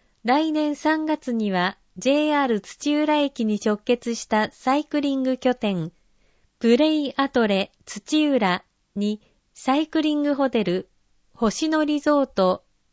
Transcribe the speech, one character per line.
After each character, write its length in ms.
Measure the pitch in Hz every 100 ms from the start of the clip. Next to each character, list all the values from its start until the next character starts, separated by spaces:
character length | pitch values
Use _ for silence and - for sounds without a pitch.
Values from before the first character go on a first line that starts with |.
| _ _
来 280 | 220 277 320
年 240 | 302 302 294
三 300 | 302 311 311
月 280 | 302 -
に 180 | 233 208
は、 260 | 185 180 - _ -
ジ 120 | 247
ェ 140 | 285 302
イ 60 |
ア 100 | 294
ー 40 | 269
ル 140 | 214
土 340 | - - 294 294
浦 220 | 302 302
駅 280 | 285 - 220
に 140 | 208
直 140 | 220 208
結 380 | - 240 233 233
し 100 | -
た 240 | 214 220
サ 260 | - 254 285
イ 80 | 294
ク 160 | 294
リ 140 | 285 269
ン 80 |
グ 140 | 262 254
拠 160 | 254
点、 380 | 247 214 185 160 - _ _ _ _ _ _
プ 200 | 233 240
レ 180 | 311 311
イ 180 | 277 -
ア 140 | 269
ト 160 | 247 220
レ 260 | 190 196 _ -
土 400 | 208 - 311 302
浦 360 | 262 196 180 - _ _ 202
に、 260 | 208 214 _ _ _
サ 220 | - - 277
イ 100 | 311
ク 140 | 320
リ 140 | 302 294
ン 80 |
グ 100 | 294
ホ 160 | 285 269
テ 140 | 233
ル、 260 | 196 180 - _ _ _ _
星 360 | - 220 - 311
野 160 | 311 302
リ 140 | 294
ゾ 240 | 302 294
ー 20 | 269
ト、 380 | - 185 185 _ _ _